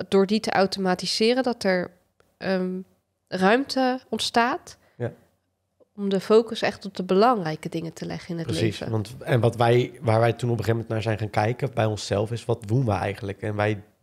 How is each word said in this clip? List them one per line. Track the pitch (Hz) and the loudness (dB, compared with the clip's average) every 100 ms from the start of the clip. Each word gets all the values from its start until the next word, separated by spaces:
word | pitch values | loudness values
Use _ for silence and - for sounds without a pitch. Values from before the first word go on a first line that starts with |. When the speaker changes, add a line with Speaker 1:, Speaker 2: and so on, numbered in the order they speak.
| 185 | 0
Speaker 1:
door | 196 190 | 2 4
die | 214 | 2
te | - | 0
automatiseren, | - 190 196 185 180 180 - 220 247 | 2 2 0 -2 -2 -2 0 2 2
dat | 254 233 | 0 -2
er, | 196 180 175 _ _ _ _ _ | 0 0 -2 _ _ _ _ _
ehm, | 185 190 185 185 185 _ _ _ _ | -4 -2 -2 -6 -10 _ _ _ _
ruimte | 185 190 247 277 262 254 254 - | 0 4 4 2 0 0 -2 -6
ontstaat | 220 - 233 233 330 - - _ - | -6 0 2 2 -2 -8 -20 _ -8
Speaker 2:
Ja. | 120 - _ _ _ _ _ _ _ - | -8 -8 _ _ _ _ _ _ _ -6
Speaker 1:
om | 196 | -2
de | 190 | -2
focus | - 214 233 226 | 4 4 4 -4
echt | - - | -4 -4
op | 196 - | -12 -8
de | |
belangrijke | 185 190 233 226 160 156 165 | 0 4 4 4 -2 -6 -6
dingen | 165 165 | -6 -8
te | - 170 | -10 -10
leggen | 170 - | -10 -8
in | 165 | -8
het | 160 | -4
Speaker 2:
Precies, | 160 110 95 | 0 -2 -2
Speaker 1:
leven. | - | -4
Speaker 2:
want, | 110 101 131 | -4 -4 -10
en | - 123 | 0 2
wat | 113 107 | 2 4
wij, | 117 123 123 - | 4 4 2 -4
waar | 117 110 | 2 4
wij | 117 | 4
toen | 113 123 | 0 -2
op | 117 | -2
een | |
gegeven | 110 113 110 | 0 -2 -2
moment | |
naar | 110 | -4
zijn | 110 104 | -2 -2
gaan | 107 | -2
kijken | - 107 123 120 | 0 0 -2 -4
bij | - | 0
onszelf | 110 104 - 101 107 | -2 -2 -2 -2 -2
is, | 113 | -6
wat | - 113 101 | -4 -4 0
doen | 123 | 0
we | 123 | 0
eigenlijk? | 95 101 98 101 101 | 0 -2 -6 -8 -8
En | 107 104 | -6 0
wij | 104 101 - _ | 0 -2 -8 _